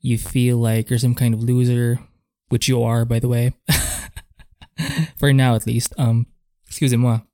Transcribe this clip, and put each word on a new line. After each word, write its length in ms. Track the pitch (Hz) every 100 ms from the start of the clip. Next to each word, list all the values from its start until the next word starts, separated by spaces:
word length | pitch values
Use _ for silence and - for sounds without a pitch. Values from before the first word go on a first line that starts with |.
you 140 | 127 117
feel 400 | - 131 123 120
like 320 | 117 113 113
you're 100 | 123
some 160 | 123
kind 200 | 120 120
of 80 | 113
loser, 580 | 117 123 123 120 120 120 - _ _ _ _
which 200 | 123 -
you 140 | 123
are, 220 | 113 117
by 140 | 117 117
the 100 | 123
way, 240 | 120 120 - -
<laughs> 1500 | 151 - - - - - _ - _ - - - - 156 -
for 140 | 143
now 240 | 135 127
at 120 | 113 -
least. 260 | 120 - -
Um, 280 | 120 117 117 _ _ _ _
excusez-moi. 500 | - 143 120 123 113 -